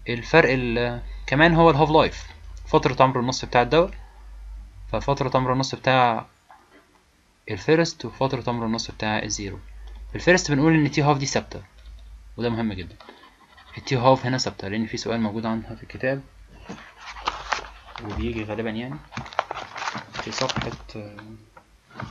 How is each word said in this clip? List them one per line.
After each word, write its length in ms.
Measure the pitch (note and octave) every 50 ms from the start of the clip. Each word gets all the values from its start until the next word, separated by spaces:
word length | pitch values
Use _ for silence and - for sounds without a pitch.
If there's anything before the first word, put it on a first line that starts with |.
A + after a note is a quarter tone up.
| - -
الفرق 400 | A#2+ A#2+ A2+ - - D#3+ D#3+ A#2+
ال-، 500 | C3 C3 B2 A#2+ A#2 A#2+ A#2+ A#2+ A#2+ A#2+ - - - - -
كمان 260 | - C3+ C#3+ D#3+ F3 E3
هو 160 | D#3+ E3 E3
الهاف 200 | C#3+ C3+ D#3 D3
لايف، 380 | D#3 D#3 A#2+ E2+ - - - - - - - - - - -
فترة 380 | - - D3+ - D3 C3 C3 C3
عمر 160 | C3 C3 B2+
النص 260 | A#2 B2+ A#2+ - -
بتاع 160 | - - B2+
الدواء، 300 | B2 A#2+ C#3+ D#3+ F3+ G3 - - - - - - - - - - - - - - - - - - - -
ففترة 400 | - G#2+ - - C#3 - B2+ B2+ -
عمر 160 | C3 C3 B2+ B2+
النص 220 | C3 C3+ - -
بتاع 500 | A2 - C3+ C3 B2+ B2 A#2+ A2+ A2 - - _ _ _ _ - - _ _ _ - _ _ _ _ _ _ _ _ _ _ _ _ - -
الفيرست 540 | G#2+ F#2 - D3 D#3 E3 E3+ E3 - - -
وفترة 380 | A2+ - - C3+ C3+ C3+ B2 A#2
عمر 180 | A#2+ A#2+ A#2+ A#2
النص 260 | A2 A2+ A2+ - -
بتاع 320 | - - G#2+ G#2+ G#2+ G#2+ -
الزيرو. 360 | G#2 G#2 G#2+ G#2 G2 F#2+ - - - - - - - - - - -
في 60 | -
الفيرست 360 | G#2 - E3+ F3+ F3+ - -
بنقول 220 | C#3+ C3+ D3+ D#3+ D#3+
إن 180 | D#3 D3 C3+
تي 100 | C3+ D#3+
هاف 160 | C#3 C#3+ D3
دي 80 | C3+ C3+
ثابتة، 380 | C3 - A2 - - - - - - _ - - - - - - - - - - - -
وده 120 | A2+ A2+ A#2+
مهم 240 | A#2 A2 A#2 G#2+ G2+
جدًا. 220 | F#2 E2+ F2+ F#2 - - - - - - - _ _ _ _ - - - - -
التي 180 | - - - C3+
هاف 300 | B2 A#2 C3 C3 C3 -
هنا 120 | B2 C3
ثابتة 300 | C3 - G2+ G2+ - G2
لأن 180 | F#2+ G2+ A2 A2
في 120 | G#2+ -
سؤال 240 | A2+ - G#2 A2+ A#2
موجود 240 | A2+ G#2+ G2+ A2+ A2
عنها 300 | A2+ A2 A2+ A2 - A2+
في 80 | - -
الكتاب، 380 | - - G2+ - C3 C#3 C#3 C3+ - - - - - - - - - - - - - - - - - - - - - - - - - - - - - - - - - - - A2
وبيجي 400 | G#2 G2 - A2 A#2+ A#2 A2+ G#2+
غالبًا 260 | G#2 G#2+ A2 A2+ A2+
يعني 260 | A2 A2+ A#2+ C3 D3 D3 - - - B2+ B2 - - - - - - - - - - - - - - - - - -
في 180 | - - A2+
صفحة، 400 | G#2+ - C3 B2+ - - A#2 A#2 A2+ - - - - A2 G#2+ G#2 G#2 G#2 G#2+ A2 A2+ G#2+ - _ - - _ _ _ _ _ _ - - - -